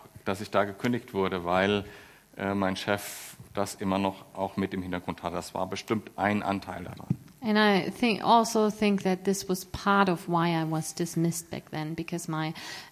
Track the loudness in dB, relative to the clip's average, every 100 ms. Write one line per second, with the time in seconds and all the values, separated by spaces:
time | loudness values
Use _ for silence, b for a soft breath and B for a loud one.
0 | -18 -10 -4 -4 0 2 2 0 0 0
1 | -2 0 0 0 2 4 6 4 0 B
2 | B B B -6 -2 0 0 0 0 0
3 | -2 -12 -14 -16 -10 -4 -4 -2 0 2
4 | 0 -2 -14 -6 -6 -2 -2 -2 -4 -6
5 | -6 -6 -4 -4 -6 -6 -4 -6 -2 -2
6 | -4 -2 0 0 0 -4 -4 -10 -10 -12
7 | -6 -6 -6 -10 0 4 6 4 2 0
8 | 0 2 4 4 6 2 2 4 2 2
9 | 2 0 0 -2 0 -4 -4 -4 2 4
10 | 4 2 2 2 4 2 0 -2 -4 -4
11 | -4 2 2 0 -6 -10 -8 -8 -6 -6
12 | -6 -6 -4 -2 -2 -4 B B B